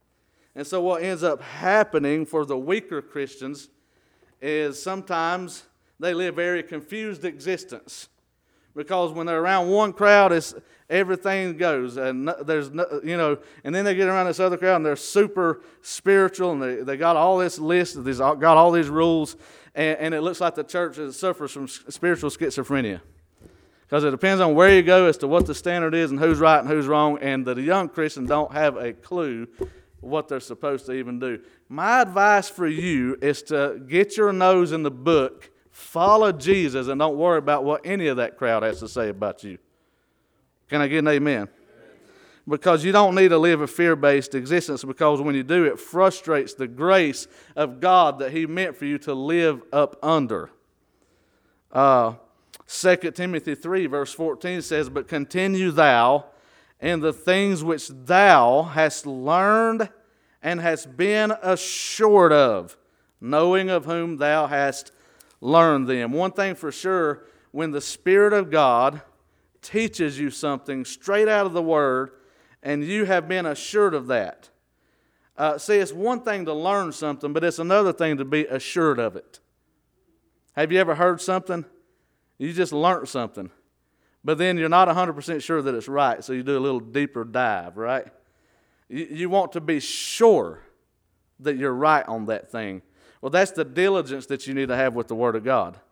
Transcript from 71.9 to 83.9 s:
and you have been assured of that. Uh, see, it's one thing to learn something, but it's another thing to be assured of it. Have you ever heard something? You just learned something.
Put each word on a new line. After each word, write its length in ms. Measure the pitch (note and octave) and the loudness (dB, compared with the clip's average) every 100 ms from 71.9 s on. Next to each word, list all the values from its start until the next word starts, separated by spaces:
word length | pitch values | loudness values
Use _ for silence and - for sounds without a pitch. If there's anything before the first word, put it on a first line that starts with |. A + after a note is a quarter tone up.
| B2+ C3 - _ _ _ _ | 0 -4 -12 _ _ _ _
and 220 | C#3 D3 | -8 -6
you 220 | D3+ G#3 G3 | -4 -4 0
have 200 | F3+ D#3+ | 0 -2
been 200 | F#3 E3 | -4 -4
assured 480 | C#3+ - G#3 G3+ | -8 -4 0 0
of 140 | D3+ B2 | 0 -2
that. 420 | A#2+ F#2 - _ _ _ _ _ _ _ _ _ - | -2 -4 -10 _ _ _ _ _ _ _ _ _ -4
Uh, 180 | D3+ C#3+ | -4 -4
see, 200 | - G#3 | 0 0
it's 180 | E3+ | 0
one 260 | E3 A3 B3 | -4 -4 -4
thing 240 | A#3+ G3+ | -4 -6
to 80 | D#3+ | -6
learn 400 | D3+ F3 G3+ F3 | -4 -2 -2 -4
something, 400 | - D3+ C#3 D3 | -6 -8 -6 -6
but 100 | D3 | -2
it's 180 | E3+ E3 | -2 -2
another 340 | E3+ G3+ F#3+ | 0 2 2
thing 240 | - D#3+ C#3 | 0 -2 -2
to 80 | C3+ | -2
be 180 | D3+ | -2
assured 540 | D3+ C3 - F3+ D#3+ B2 | -2 -6 -6 0 0 0
of 180 | A2+ E2+ | -2 -6
it. 240 | - - _ _ _ _ _ _ _ _ _ _ _ | -16 -20 _ _ _ _ _ _ _ _ _ _ _
Have 180 | C#3+ D#3 | -4 0
you 80 | F3+ | 2
ever 180 | E3+ D3+ | 2 2
heard 260 | F3+ E3+ | 0 0
something? 420 | - F#3 F#3 E3+ - _ _ _ _ _ _ - | -4 -4 -4 -8 -10 _ _ _ _ _ _ -12
You 120 | D3 | -6
just 200 | E3+ F3 | -4 -2
learned 360 | D3 F3 F3 C3 | 0 0 0 -4
something. 420 | C3 A2+ - F#2 _ _ _ _ | -8 -8 -10 -16 _ _ _ _